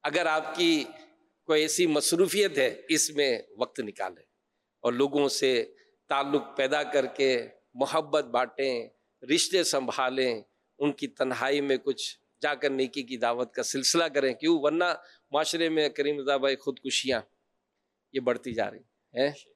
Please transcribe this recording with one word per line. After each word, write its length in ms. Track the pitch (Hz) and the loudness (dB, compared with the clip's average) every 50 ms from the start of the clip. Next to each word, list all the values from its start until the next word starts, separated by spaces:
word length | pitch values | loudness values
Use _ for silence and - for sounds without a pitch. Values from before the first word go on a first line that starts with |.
| - | -6
اگر 220 | 147 147 175 170 | -2 0 0 2
آپ 300 | 160 156 160 156 - - | 2 0 0 -2 -4 -2
کی 280 | 170 175 170 160 151 135 - - - - - _ _ _ _ _ _ _ | 2 4 4 4 4 2 -4 -10 -20 -20 -20 _ _ _ _ _ _ _
کوئی 160 | - - 156 | 0 2 2
ایسی 260 | 156 156 - - 180 165 | 2 2 2 2 2 4
مصروفیت 720 | 151 147 - - - 170 196 175 156 202 202 196 156 139 | 4 2 2 0 4 4 4 4 4 2 2 2 2 2
ہے، 240 | 131 - - - - - | 0 0 0 -4 -4 -2
اس 200 | 160 151 - - | 0 0 0 0
میں 280 | 156 143 147 135 120 107 - _ - 104 | 0 0 2 2 2 -2 -4 _ -6 -6
وقت 220 | 123 - _ - | -6 -6 _ -8
نکالیں 440 | 120 104 98 - 98 92 90 - - _ _ _ _ _ _ _ _ _ _ _ | -8 -8 -6 -8 -8 -8 -8 -14 -20 _ _ _ _ _ _ _ _ _ _ _
اور 140 | - 120 120 | -4 -2 0
لوگوں 360 | 120 139 139 139 143 143 139 | 2 0 2 2 2 0 2
سے 360 | 131 - - 131 127 120 110 - - _ _ _ _ _ _ _ | 0 0 0 2 2 2 0 -4 -10 _ _ _ _ _ _ _
تعلق 360 | 147 139 139 143 143 143 120 - - | -2 -2 -2 0 0 -2 -2 -2 -4
پیدا 280 | - 135 131 143 147 147 | -2 0 0 0 -2 -2
کر 220 | 135 - 143 131 | 0 2 0 0
کے 420 | 123 - - 139 135 127 120 117 117 - _ _ _ _ | 0 0 0 2 2 2 0 -2 -6 -14 _ _ _ _
محبت 520 | 120 135 135 - 160 156 143 143 151 143 | -4 -4 0 0 -2 -2 0 -2 -2 -2
بانٹیں، 640 | 123 117 120 127 120 - - 135 135 127 120 113 - _ _ _ _ _ _ - 123 147 | 0 0 -2 -2 -2 -2 -4 -2 -2 -2 -4 -6 -10 _ _ _ _ _ _ -4 0 0
رشتے 280 | 170 - - 185 190 165 | 0 0 2 0 0 0
سنبھالیں، 800 | - - 139 131 117 - - 135 127 131 131 131 127 117 110 104 _ _ _ _ _ _ _ | 2 0 -2 -2 -2 -2 -2 -2 -2 0 0 0 0 -2 -4 -8 _ _ _ _ _ _ _
ان 120 | 143 147 | -2 -2
کی 160 | 139 - 143 131 | -2 -2 -8 -10
تنہائی 540 | - - 131 131 123 110 123 135 139 147 | -4 -4 -4 -2 -2 -2 0 0 0 0
میں 160 | 139 139 135 127 | 2 0 0 0
کچھ 400 | - 143 127 - - - - _ _ _ _ _ | 0 -4 -4 -4 -6 -10 -12 _ _ _ _ _
جا 140 | - 147 147 | -4 -4 -4
کر 140 | 127 139 143 | 0 -2 -2
نیکی 340 | 135 131 131 123 - 143 131 | 0 0 -2 -2 -4 -10 -10
کی 140 | 117 131 117 | -10 -6 -2
دعوت 360 | 117 117 120 120 127 117 _ | 0 0 0 0 -4 -6 _
کا 100 | - 120 | -6 -6
سلسلہ 400 | - - 139 131 - - 170 170 | -4 -4 -2 -2 0 2 2 0
کریں، 300 | 160 135 143 135 131 120 | 2 0 0 0 0 -2
کیوں؟ 260 | - - 160 170 156 | 0 2 2 2 4
ورنہ 220 | 139 147 151 165 180 175 160 - - - - _ _ _ | 4 2 2 2 0 0 0 -4 -8 -18 -20 _ _ _
معاشرے 380 | 135 147 156 151 - 165 165 165 | -2 -2 0 0 0 0 0 0
میں 200 | 160 160 151 143 | 2 2 0 0
کریم 300 | 151 151 143 143 147 143 | 0 -2 -2 -2 -2 -2
رضا 180 | 135 135 139 135 | 0 0 0 2
بھائی 180 | 131 139 135 | 2 0 0
خودکشیاں 680 | 123 - 139 131 - _ 135 123 - - 131 127 113 95 _ _ _ _ _ _ _ _ _ _ _ _ _ _ _ _ _ - | 0 -4 -6 -6 -6 _ -4 -2 -2 0 0 -2 -2 -4 _ _ _ _ _ _ _ _ _ _ _ _ _ _ _ _ _ -6
یہ 60 | 135 | -2
بڑھتی 340 | 123 123 120 113 - 131 113 | 0 0 0 0 -4 -6 -2
جا 180 | 110 104 101 | -2 -2 -4
رہی 80 | 107 - - _ _ _ _ _ _ | -4 -12 -20 _ _ _ _ _ _
ہیں 160 | 117 135 143 147 - - _ _ | 0 0 0 0 -6 -20 _ _